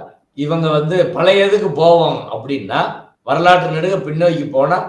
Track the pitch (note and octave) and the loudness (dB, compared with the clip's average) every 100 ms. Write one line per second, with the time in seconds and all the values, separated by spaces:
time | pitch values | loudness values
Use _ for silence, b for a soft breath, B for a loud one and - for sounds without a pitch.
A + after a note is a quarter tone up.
0 | - _ _ - D3 E3 D#3+ D3+ D#3 F3+ | -14 _ _ -8 -4 -2 0 0 0 0
1 | E3 - F3+ G3 G3 G3+ F#3 C#3 E3 E3+ | 0 2 2 4 2 2 0 2 4 4
2 | D3+ C#3 - A2+ A2+ C3+ G2 C3+ F3+ - | 2 -2 -8 -12 -8 -8 -4 -4 -4 -8
3 | - _ A#2 D3 F3 F3+ D#3+ D#3 F3+ F#3+ | -20 _ -4 2 4 4 2 -4 -2 -4
4 | D3+ D#3 F3 D3+ - C3 D3 F3+ | -4 0 0 0 -2 0 0 0